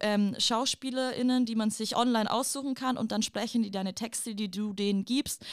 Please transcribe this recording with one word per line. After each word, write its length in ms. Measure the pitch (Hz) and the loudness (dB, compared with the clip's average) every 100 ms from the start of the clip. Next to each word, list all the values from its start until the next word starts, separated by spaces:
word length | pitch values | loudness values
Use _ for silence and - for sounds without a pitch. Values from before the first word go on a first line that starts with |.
ähm, 340 | 208 208 202 - | 2 4 2 2
SchauspielerInnen, 1120 | - 226 262 - 262 254 254 - 247 254 233 | 2 2 0 -2 -4 -2 -2 0 2 4 2
die 100 | 220 | 2
man 140 | 220 | 0
sich 260 | 214 220 - | 0 -2 2
online 340 | 247 226 214 | 4 4 2
aussuchen 440 | 226 269 277 277 | 0 0 -2 -4
kann 240 | 254 262 247 | -2 -2 0
und 140 | 226 | 0
dann 100 | 208 | 0
sprechen 400 | 220 202 226 240 | 0 -2 0 0
die 80 | 208 | 0
deine 240 | 196 190 | -2 -4
Texte, 400 | 180 233 - 233 | -4 -6 -6 -6
die 160 | 208 208 | -4 -4
du 240 | 180 214 | -4 -4
denen 320 | 196 202 196 196 | 0 2 2 2
gibst 400 | 262 - - - | 0 -2 -8 -10